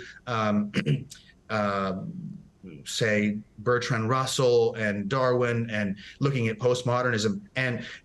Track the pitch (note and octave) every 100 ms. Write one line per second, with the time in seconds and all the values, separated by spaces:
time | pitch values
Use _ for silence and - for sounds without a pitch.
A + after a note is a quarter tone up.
0 | - - - A#2 G#2+ G#2 G#2 - - C#3
1 | - - - - - A2 G#2 G2 F#2+ F#2+
2 | - F#2 - - - _ F#2 D2 - -
3 | A2+ G#2 G#2 G#2 - - G#2+ A#2+ - A#2+
4 | A2 C3 B2+ - B2+ A#2+ A2+ A2+ G#2+ G2+
5 | G2 C3+ B2+ B2 A#2+ A#2 A#2 G#2+ G2+ G2
6 | - - C3+ C3+ A2+ A2 B2 B2 B2 B2
7 | B2 A2+ G#2+ G2 - - B2+ A2+ - -